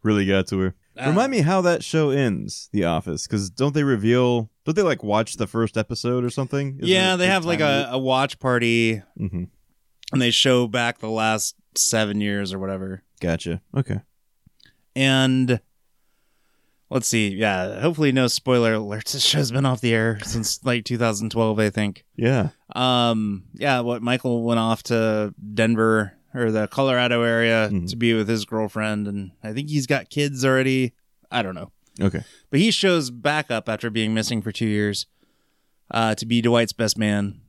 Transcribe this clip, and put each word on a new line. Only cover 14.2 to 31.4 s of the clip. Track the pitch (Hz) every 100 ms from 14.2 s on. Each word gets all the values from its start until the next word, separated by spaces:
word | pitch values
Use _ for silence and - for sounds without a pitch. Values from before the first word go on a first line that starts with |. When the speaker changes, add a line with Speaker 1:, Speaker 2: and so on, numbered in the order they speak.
| _ _ _ _ _ _ _
Speaker 2:
And | 127 135 135 131 131 127 120 _ _ _ _ _ _ _ _ _ _ _ _ _
let's | 131 117
see. | 117 104
Yeah, | 98 107 95 90 -
hopefully | 139 160 151
no | 131 127
spoiler | - - 123 117
alerts. | 110 104 107 -
This | 139
show's | - 151 135
been | 127
off | 139 127
the | 123
air | 113 113 107
since, | - 117 110 -
like, | 131 120
two | 107 120
thousand | 117 104 107
twelve, | 113 110 107
I | 107
think. | 104 104 92 _ -
Speaker 1:
Yeah. | 117 131 156 - _ -
Speaker 2:
Um, | 127 123 120 113 107 98 90
yeah, | - 143 127
what, | 120 120
Michael | 117 127 131 120
went | 117 117
off | 113 113
to | - 117 110 107 104 - 104
Denver | 107 113 113 110 110 101 - _
or | 131 117
the | 110 104
Colorado | - 135 123 123 117
area | 117 117 117 113 107
Speaker 1:
Mm-hmm. | 101 87
Speaker 2:
to | 117
be | 117
with | 113 107
his | 113
girlfriend, | 101 110 107 113 107 104 104
and | 101 95 _
I | 110
think | 110 147
he's | 151 127
got | 139 87
kids | - 143 135
already. | 135 131 131 131 123 _ _ _ _
I | 120